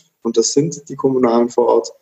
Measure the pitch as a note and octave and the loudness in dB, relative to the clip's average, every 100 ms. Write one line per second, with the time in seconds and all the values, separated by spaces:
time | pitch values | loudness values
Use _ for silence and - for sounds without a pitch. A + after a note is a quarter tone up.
0 | _ _ A#2 A2+ A2 C#3+ D#3+ - - C#3 | _ _ -4 -2 0 0 -2 -4 -14 -4
1 | C3+ C3 B2 A#2 A#2+ - A#2 A2+ - - | -2 0 2 2 0 0 2 2 0 -10